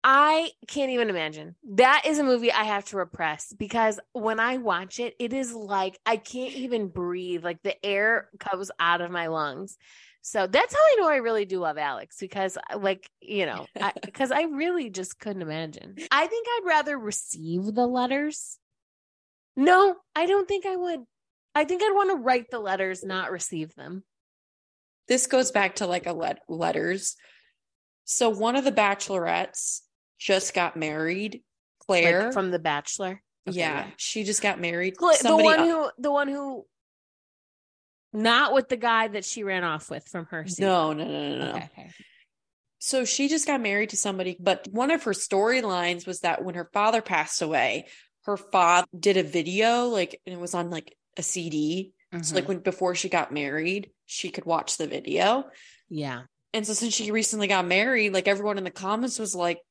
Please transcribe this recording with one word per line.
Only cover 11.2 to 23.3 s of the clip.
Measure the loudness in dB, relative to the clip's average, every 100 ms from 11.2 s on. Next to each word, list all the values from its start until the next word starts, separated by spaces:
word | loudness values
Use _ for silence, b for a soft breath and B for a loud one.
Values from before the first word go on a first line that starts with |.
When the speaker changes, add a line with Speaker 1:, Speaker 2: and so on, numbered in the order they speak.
| 0 -2
Speaker 1:
do | -2 -2
love | -2 -2
Alex | -4 -6 -10 -14
because, | -10 -4 -4 -4
uh, | -10 -2
like, | -2 -2 -8 _
you | -6 -2 -2
know, | -4 -10 -4
I, | -4 -4
Speaker 2:
<laughs> | -14
Speaker 1:
'cause | -4 0
I | 0
really | 0 -2 -2 -2 -4
just | -8 -10 -10
couldn't | -10 -8
imagine. | -6 -6 -8 -12 -18 -16 0
I | 2 2
think | -2 -4
I'd | -4 2
rather | 0 0 -4
receive | -6 -8 -8 -10 -4 -4 -2 0
the | 0
letters. | 0 0 -2 -4 -6 -14 -18 _ _ _ _ _ _ _ _ _ 2
No, | 6 8 6 4 _ -2
I | 2
don't | 2 2
think | -2 -2
I | -4
would. | -4 -6 -10 _ _ _ _
I | 0 0
think | 2
I'd | 2
wanna | 4 2 2
write | 2 0 0
the | -8
letters, | -4 -2 -2 -4
not | -6 -6
receive | -4